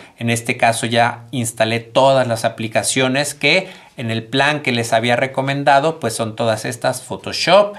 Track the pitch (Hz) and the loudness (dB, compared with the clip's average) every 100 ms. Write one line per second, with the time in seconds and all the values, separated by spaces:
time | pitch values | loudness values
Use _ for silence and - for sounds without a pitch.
0 | - - 117 117 - 120 120 113 113 117 | -20 -8 -2 -2 -2 0 0 2 0 2
1 | 117 - - 131 117 - 113 117 117 139 | 2 0 -8 -6 -6 -2 -2 -2 -2 2
2 | 135 135 117 110 117 - 113 110 101 135 | 4 4 2 -2 -4 -4 -4 -2 -2 0
3 | 131 131 139 - 147 180 180 - - - | 0 0 -4 -2 0 0 0 -10 -18 -10
4 | 117 113 113 135 139 151 135 120 113 113 | -6 -6 -2 0 2 2 -2 -2 0 0
5 | 120 123 131 - 135 139 143 139 156 160 | 2 0 0 -2 -4 0 4 4 2 -2
6 | 113 - 113 110 117 107 127 120 131 127 | -4 -4 -6 -2 -2 -2 -4 -4 -4 -4
7 | - 95 - - - 196 208 | -8 -12 -10 -4 4 4 4